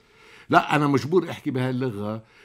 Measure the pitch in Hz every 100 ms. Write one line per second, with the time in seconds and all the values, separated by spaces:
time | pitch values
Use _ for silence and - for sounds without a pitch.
0 | _ _ - - - 165 - 147 147 135
1 | 147 180 165 - 147 127 127 127 131 101
2 | 104 110 - -